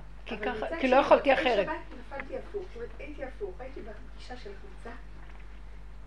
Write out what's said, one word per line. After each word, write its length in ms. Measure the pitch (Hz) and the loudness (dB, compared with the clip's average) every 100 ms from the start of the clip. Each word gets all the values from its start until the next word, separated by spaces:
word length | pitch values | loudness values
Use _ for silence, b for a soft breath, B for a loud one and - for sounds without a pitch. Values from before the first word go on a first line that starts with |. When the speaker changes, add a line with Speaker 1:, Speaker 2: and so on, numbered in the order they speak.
| - - - | -10 -12 -8
Speaker 1:
כי 80 | |
Speaker 2:
אבל 100 | 220 | -4
Speaker 1:
ככה, 220 | 247 226 269 | -2 -2 -2
Speaker 2:
מצד 100 | 330 | 2
Speaker 1:
כי 80 | 269 | 8
לא 80 | 254 | 8
Speaker 2:
שני, 100 | 294 | 10
Speaker 1:
יכולתי 220 | 285 277 | 8 8
Speaker 2:
במוצאי 120 | 262 262 | 6 6
Speaker 1:
אחרת. 120 | 214 277 | 4 2
Speaker 2:
שבת 320 | 320 - 247 | -2 -6 -12
נפלתי 360 | - 269 269 523 | -10 -10 -6 -8
הפוך, 240 | - 403 | -6 -8
זאת 140 | 370 - | -8 -8
אומרת, 120 | 233 - | -10 -10
הייתי 260 | - 294 | -12 -10
הפוך, 360 | 262 - 202 180 | -10 -8 -8 -8
הייתי 200 | 262 254 | -12 -10
בפגישה 560 | 214 208 - - - 247 | -12 -12 -14 -14 -12 -10
של 140 | 202 | -10
הקבוצה, 400 | 202 - - 233 254 - - - - - - - - - - | -12 -14 -14 -12 -12 -14 -14 -14 -14 -14 -14 -14 -14 -14 -14